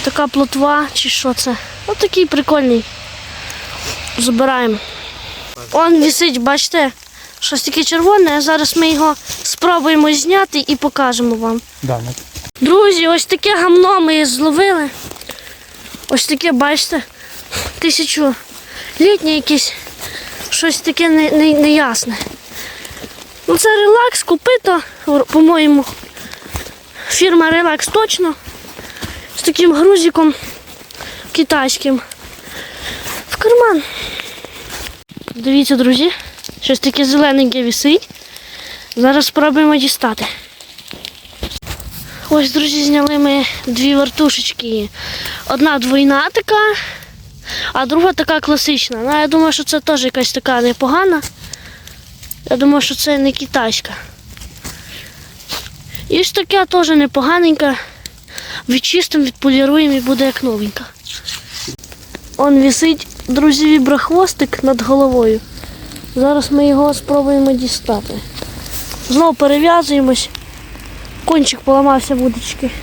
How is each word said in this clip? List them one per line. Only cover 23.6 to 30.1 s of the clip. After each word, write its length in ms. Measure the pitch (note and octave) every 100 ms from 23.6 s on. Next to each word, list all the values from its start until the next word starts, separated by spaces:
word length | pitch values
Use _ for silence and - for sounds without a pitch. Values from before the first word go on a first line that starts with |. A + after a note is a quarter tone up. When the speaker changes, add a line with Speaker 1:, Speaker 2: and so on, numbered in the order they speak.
| A4 G#4+
Speaker 1:
релакс, 460 | G#4 A4+ A#4+ -
копито, 560 | - E4+ - B4+ - F4 - - - C#4+ B3
по-моєму. 580 | D#4 D#4+ E4+ D4+ C#4+ C4 - - - - - - - - - - - -
Фірма 400 | - F#4 E4+ D#4+
Релакс 380 | E4 E4+ D4+ -
точно. 460 | G#4 A4 - F4+ D4 - - - - - - - - - -
З 60 |
таким 320 | - D#4 F4
грузиком 600 | D4 F4 G4 E4